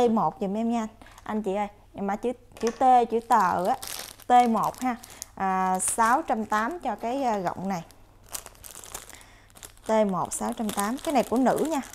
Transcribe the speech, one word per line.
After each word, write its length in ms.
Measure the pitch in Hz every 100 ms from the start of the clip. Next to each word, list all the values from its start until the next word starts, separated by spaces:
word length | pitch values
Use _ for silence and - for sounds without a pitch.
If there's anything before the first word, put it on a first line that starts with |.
| 240
một 240 | 220 160 -
giùm 160 | 196 202
em 140 | 226
nha. 180 | 233 220 - - -
Anh 200 | - 214
chị 120 | 208
ơi, 120 | 196 208 - -
em 120 | - 196
mã 100 | 208
chữ, 160 | - - - -
chữ 100 | 226
T, 400 | 233 262 247 233
chữ 100 | 226
tờ 460 | 233 240 185 180 185
á, 100 | 262 - - - - -
T 60 | 247 240
một 300 | 226 156 -
ha. 160 | 254 233 - - -
À, 440 | - 190 185 185 185
sáu 440 | - - 226 254
trăm 220 | 320 233
tám 340 | 214 214 226 349
cho 180 | 277 208
cái, 260 | 285 262
à, 160 | 262 208
gọng 300 | 175 - 190
này. 160 | 185 165 - - - - - - - - - - - - - - - - - - - -
T 40 | 220 208
một 220 | 180 147
sáu 200 | - 214
trăm 180 | 233 214
tám. 260 | - 202 262
Cái 100 | -
này 100 | 285 208
của 60 | 226
nữ 300 | 254 175 277
nha, 100 | 302 -